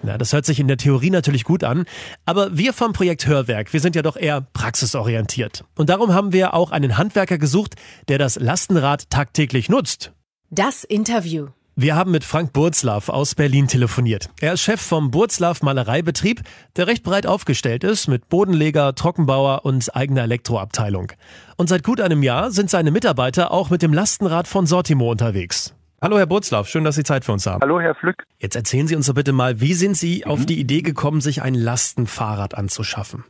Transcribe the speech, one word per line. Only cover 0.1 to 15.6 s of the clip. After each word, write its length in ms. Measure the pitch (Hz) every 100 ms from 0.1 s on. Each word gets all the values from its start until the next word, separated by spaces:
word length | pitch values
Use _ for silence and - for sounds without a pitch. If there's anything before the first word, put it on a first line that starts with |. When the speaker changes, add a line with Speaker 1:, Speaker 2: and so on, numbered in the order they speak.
| 107
Speaker 1:
das 160 | 120
hört 100 | 147
sich 160 | 143 139
in 80 | 135
der 80 | 135
Theorie 320 | 143 135 151
natürlich 340 | 185 147 139
gut 220 | 113 175
an, 200 | - 139 175 - - - -
aber 300 | 185 196 160
wir 180 | 240
vom 180 | - 233
Projekt 340 | 196 185 160 135
Hörwerk, 460 | 147 123 107 107
wir 80 | 156
sind 160 | 170 170
ja 60 |
doch 140 | 156 202
eher 260 | 160 147
praxisorientiert. 1200 | 131 - 113 113 123 135 110 113 107 - 107 - -
Und 140 | - 151
darum 240 | 190 226
haben 220 | 180 202
wir 180 | 185 185
auch 180 | 165 170
einen 280 | 156 139 101
Handwerker 400 | - 208 190 170
gesucht, 380 | 147 160 202 - - - -
der 100 | 139
das 180 | 139 -
Lastenrad 720 | 120 175 - 180 135 143 -
tagtäglich 600 | 139 139 - 143 131 117
nutzt. 420 | 254 185 - - _ _ _ _
Speaker 2:
Das 340 | 165 233 -
Interview. 640 | - 208 220 233 170 160 143 - _ -
Speaker 1:
Wir 160 | 143 156
haben 140 | 185
mit 140 | 160
Frank 280 | - 156 165
Burzlaff 560 | 139 165 156 127 104 -
aus 260 | 135 143
Berlin 340 | - 147 135 139
telefoniert. 600 | 127 120 - 120 104 - -
Er 120 | 151
ist 80 | 180
Chef 200 | - 220
vom 300 | - 165 143
Burzlaff 520 | 139 233 - 175 175